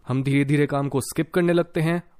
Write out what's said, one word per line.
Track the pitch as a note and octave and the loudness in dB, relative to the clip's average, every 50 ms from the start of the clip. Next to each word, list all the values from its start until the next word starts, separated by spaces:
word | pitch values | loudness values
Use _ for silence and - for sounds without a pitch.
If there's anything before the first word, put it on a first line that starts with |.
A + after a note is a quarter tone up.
| - - | -8 -4
हम | C3 C3+ C3 | -4 -2 0
धीरे-धीरे | C#3 C#3 C#3 C#3+ C#3 D3 C#3+ D3 | 0 2 2 2 2 2 2 2
काम | C3+ C#3+ C#3 C#3+ C#3+ | 0 0 -2 -2 -2
को | C3+ C3+ | -2 -4
स्किप | B2 - - - D3+ - - | -4 -4 -4 -4 -4 -2 0
करने | F3+ F3 E3+ E3+ | 0 2 2 2
लगते | F3 E3+ - - F3 | 2 0 0 -2 -2
हैं | D#3 D#3+ E3+ F3 - - _ - | 0 0 0 -2 -4 -10 _ -8